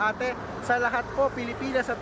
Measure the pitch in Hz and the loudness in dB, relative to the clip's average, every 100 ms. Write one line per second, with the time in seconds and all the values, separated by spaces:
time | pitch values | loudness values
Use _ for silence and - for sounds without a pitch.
0 | 214 214 254 233 - - - 240 240 240 | 2 0 -2 -4 -8 -4 2 2 2 0
1 | 233 - 269 254 240 240 269 254 240 226 | 0 2 2 0 -4 -4 0 0 0 0